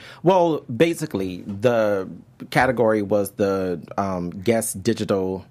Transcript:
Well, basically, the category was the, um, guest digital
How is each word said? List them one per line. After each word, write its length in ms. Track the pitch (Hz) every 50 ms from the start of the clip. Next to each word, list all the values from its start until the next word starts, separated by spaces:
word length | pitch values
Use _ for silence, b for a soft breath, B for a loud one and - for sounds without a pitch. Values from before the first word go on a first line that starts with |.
| B B B B B
Well, 380 | 165 190 185 170 170 151 - - - 117
basically, 680 | 113 165 165 165 - 156 151 - 95 95 95 90 90 -
the 640 | - 101 98 107 123 120 113 110 104 104 95 95 90 82 - - - _ _ - -
category 540 | - 151 127 131 123 120 120 110 110 107 101
was 280 | 95 107 104 101 95
the, 480 | - - 104 98 98 95 95 92 90 78 - - -
um, 360 | - 101 98 95 90 87 87
guest 500 | 85 101 90 113 117 113 110 - - 98
digital 640 | 90 117 110 104 107 - 107 98 92 95 95 92 - -